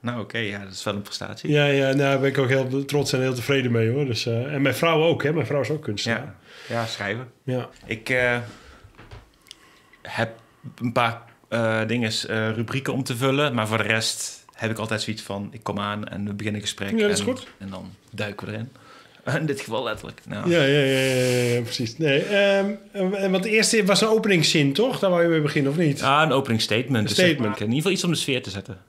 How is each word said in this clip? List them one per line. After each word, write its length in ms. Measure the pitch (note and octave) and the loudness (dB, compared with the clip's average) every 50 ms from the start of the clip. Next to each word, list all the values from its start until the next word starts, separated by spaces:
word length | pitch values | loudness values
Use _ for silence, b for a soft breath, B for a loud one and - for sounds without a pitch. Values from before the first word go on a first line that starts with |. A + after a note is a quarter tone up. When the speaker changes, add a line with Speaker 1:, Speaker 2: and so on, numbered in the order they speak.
Speaker 1:
Nou, 180 | - A#2 A#2+ A#2+ | -6 -6 -6 -6
oké, 160 | G2+ G2+ - | -8 -6 -6
ja, 220 | A2+ A2+ G2+ G2+ G2+ G2+ | -4 -4 -4 -6 -8 -10
dat 100 | F#2+ F#2 | -12 -14
is 100 | - - | -8 -6
wel 100 | G#2+ G2+ | -4 -4
een 60 | G2+ | -4
prestatie. 480 | G2+ - - - G2+ G2 G2+ - - - | -6 -10 -10 -10 -10 -10 -12 -8 -2 2
Speaker 2:
Ja, 160 | D3 D3 C#3+ | 2 4 4
ja, 180 | C#3+ C#3 C#3 C#3 | 4 2 2 2
nou, 120 | C3+ C3+ | 2 2
daar 220 | C#3 C#3 C#3 C#3 C3+ | 2 2 2 2 2
ben 100 | C3+ C#3 | 2 0
ik 80 | B2+ | 2
ook 120 | C#3 C3+ B2 | 2 2 4
heel 360 | C3+ C3+ C3 B2 B2+ C#3 C#3 | 2 2 2 0 -2 -4 -4
trots 280 | C3+ C#3+ D3 C#3 - - | 0 0 0 0 0 0
en 80 | B2+ | 0
heel 120 | C3 C3 B2+ | 0 0 -2
tevreden 380 | A#2+ A2+ - C#3 C#3 B2 B2+ | -2 0 0 0 2 2 2
mee, 180 | A#2+ A#2 A2+ A2+ | 2 2 2 2
hoor. 160 | A#2+ C#3+ D3 | 2 0 0
Dus, 200 | C3 A#2 A2 - | -2 -2 -4 -2
eh, 280 | A#2+ A#2 A2+ B2 C#3+ D3+ | -2 -2 -2 -2 -2 -2
en 80 | C#3 | 2
mijn 140 | C#3 C3+ A#2+ | 2 2 2
vrouw 280 | - - E3+ E3 D3+ D#3 | 2 2 2 4 4 4
ook, 200 | E3+ D#3 - - | 4 2 2 0
hè. 100 | C#3+ D#3 | 0 0
Mijn 120 | D#3+ C3 | 0 -2
vrouw 160 | A2+ C#3+ C#3+ | 0 0 -2
is 80 | B2+ A2 | 0 -2
ook 120 | D3+ D3 - | -4 -4 -4
kunstenaar. 520 | - G#2 G2+ - A#2 A2+ G#2+ C3 C#3+ F#2+ - B B B B B B | -6 -6 -4 -2 -2 -2 -2 -4 -10 -16 -18 B B B B B B
Speaker 1:
Ja. 60 | A2+ | -4
Ja, 100 | A#2 A2+ | -4 -4
schrijven. 420 | A2 - - G2+ G2+ G#2 A#2 B2+ A#2+ _ _ _ | -4 -6 -6 -4 -4 -4 -4 -6 -12 _ _ _
Speaker 2:
Ja. 260 | C3+ B2+ B2 A#2+ - - - - | -4 -4 -4 -4 -8 -14 -20 -8
Speaker 1:
Ik, 240 | - A2+ A2+ - - | -8 -8 -8 -4 -2
eh, 280 | C3 B2+ B2 B2 A#2+ A#2+ A#2 A2 B B B B B B B B B - - - - - - _ _ _ _ - - _ _ - _ _ _ _ - _ | 0 2 2 2 0 -2 -4 -8 B B B B B B B B B -20 -20 -20 -20 -20 -20 _ _ _ _ -20 -20 _ _ -20 _ _ _ _ -20 _
heb 280 | _ - - A2+ A2+ A2+ - - - _ _ _ - A#2 - - | _ -10 -4 -4 -4 -4 -4 -16 -20 _ _ _ -18 -18 -12 -6
een 100 | A#2 A#2+ | -6 -2
paar, 300 | A2+ B2+ A#2+ A#2 A2+ A#2 - - - _ _ _ | 0 2 2 2 0 -4 -14 -20 -20 _ _ _
eh, 300 | - A#2 A#2 A2 A2 A2 A2 | -2 0 0 2 0 0 0
dinges, 380 | A2 A#2 B2 A#2+ G#2+ A2 - - | 0 0 0 0 -2 -2 -4 -4
eh, 240 | - A2 A2 A2 A2 A2 | -2 -2 -2 -2 -2 -2
rubrieken 380 | A2 A#2 A2 - C3+ C3+ - C3+ | -4 -4 -4 -4 -6 -4 -4 -4
om 100 | C3+ C3 | -4 -4
te 120 | - C3 | -4 -4
vullen, 380 | A#2 C3 C3+ C3+ C#3 D3+ D3 B2 | 0 0 2 2 2 0 0 0
maar 140 | A#2+ A2 | 0 0
voor 100 | G#2 A2 | 0 0
de 60 | A2 G#2 | -2 0
rest 600 | G#2 A2 A2+ A2 - - - - - - - - - _ | 2 0 0 0 -2 -4 -4 -8 -10 -10 -14 -20 -20 _
heb 160 | - A2+ A2+ | -6 -4 -4
ik 60 | A2+ | -4
altijd 240 | A#2 G#2+ A2 A2+ G#2+ | -4 -4 -4 -4 -4
zoiets 200 | - - A2 A2 | -4 -6 -8 -8
van, 280 | - - G2 G2+ G2+ - | -8 -8 -8 -8 -8 -10
ik 120 | - A2+ - | -12 -10 -8
kom 160 | G#2+ G2 G2 | -6 -4 -4
aan 280 | G2+ G2+ G#2 G#2+ G#2 | -4 -4 -4 -6 -8
en 180 | - - G2 G2+ | -10 -8 -8 -6
we 80 | G#2 G2+ | -6 -6
beginnen 280 | G2+ G#2 G#2+ G#2 G#2+ | -4 -4 -4 -4 -4
een 60 | G#2 | -6
gesprek 240 | - - - G2 G2 | -6 -6 -6 -6 -4
Speaker 2:
Ja, 60 | A3 | 0
dat 120 | A3+ G#3 G#3 | 0 2 2
is 80 | G3+ - | 2 0
Speaker 1:
en, 60 | - | 0
Speaker 2:
goed. 220 | A#3+ C4 B3+ - - - | -2 -4 -4 -8 -16 -18
Speaker 1:
en 120 | _ G2+ G2 | _ -12 -12
dan 200 | F#2+ F#2 F#2 F#2 F#2+ - _ - | -10 -12 -12 -14 -18 -20 _ -18
duiken 360 | - G2+ G#2+ G#2 G2+ - - | -8 -8 -8 -8 -6 -10 -10
we 60 | G2 G#2+ | -8 -8
erin. 160 | G#2+ A2+ C#3 - B B B B B B B B B B - B2 | -8 -10 -10 -14 B B B B B B B B B B -4 -2
<laughs> 40 | C#3 | -2
In 60 | D#3+ | 0
dit 140 | D3+ C#3 - | -2 -2 -4
geval 220 | - - A2+ A2 C3 | -4 -6 -4 -4 -4
letterlijk. 380 | A#2 G#2+ G2+ - - - - - | -4 -6 -6 -10 -14 -16 -16 -14
Nou. 220 | - - G2+ - F3 | -12 -10 -6 0 2
Speaker 2:
Ja, 140 | E3+ E3+ C#3+ | 4 4 4
ja, 160 | C3+ C#3+ D3 C#3 | 4 4 4 4
ja, 160 | C3+ C3+ C3 | 4 2 2
ja, 160 | C3 C3+ C3 B2+ B2+ | 2 2 2 2 2
ja, 280 | B2+ B2 B2 B2 A#2+ A#2+ | 2 2 2 2 2 2
ja, 60 | A#2+ | 0
precies. 360 | A#2+ A#2 - - B2+ A2 - | 0 -4 -4 -4 -4 -6 -4
Nee, 220 | - D#3+ D3 C3+ D3 - | -2 0 2 2 2 2
ehm, 460 | G3+ G#3 G3+ G3+ G3+ G3 G3 G3 G3+ G#3+ - - - | 2 2 2 4 4 4 2 2 0 -4 -8 -12 -14
en, 400 | - G3+ F#3+ F#3 G3+ G3 G3 G3 | -6 -2 -2 -2 0 0 0 0
want 120 | F#3 F#3+ F#3 | 0 0 0
de 60 | A#3 | 2
eerste 340 | G#3+ A3 G#3+ - - A3+ G3+ | 2 4 4 4 4 4 4
was 160 | F#3 G3+ - | 4 4 4
een 60 | G#3+ | 4
openingszin, 680 | A3 A3 A3 - G#3 G3 E3+ D3+ - - D#3+ C#3+ C#3 C#3 | 4 4 4 4 4 4 4 4 4 4 4 4 4 4
toch? 260 | G3+ A3+ C4 A#3+ - | 2 2 2 2 2
Daar 100 | - G3 | 2 2
wou 120 | F3+ F3 E3+ | 4 4 4
je 40 | E3+ | 4
mee 120 | E3 D#3+ | 4 2
beginnen, 300 | D3+ D3 - D#3 C#3 C#3 | 2 2 0 2 0 2
of 60 | C#3+ | 2
niet? 220 | E3+ F3 D3+ C#3 - | 2 2 2 2 2
Speaker 1:
Ja, 240 | - C3+ C#3 D3 D#3 | 2 4 6 6 6
een 80 | D#3 | 4
openingsstatement. 640 | B2 C3+ C3+ - A2+ A2 - - G#2 A2+ C3 B2+ C3+ | 4 2 2 2 0 0 2 2 0 0 2 2 0
Speaker 2:
Een 60 | A2+ G#2 | 0 2
Speaker 1:
Dus 100 | G2+ G2+ | 2 2
Speaker 2:
statement. 420 | - F#3 F3 D#3 C#3 A#2 G#2 G2+ - | 4 4 4 4 2 0 -2 -2 -2
Speaker 1:
in 20 | |
ieder 140 | G#2+ G#2+ A#2 | -2 0 0
geval 160 | C#3+ D#3 G3 | 0 2 0
iets 120 | F#3 - - | 0 0 0
om 80 | F3 | 0
de 60 | D#3+ | 0
sfeer 240 | - - - C3+ B2 - | 0 0 -2 -2 -2 -2
te 60 | G#2 | -6
zetten. 280 | F#2+ G2+ - - A#2 G#2 - | -10 -10 -10 -10 -14 -16 -18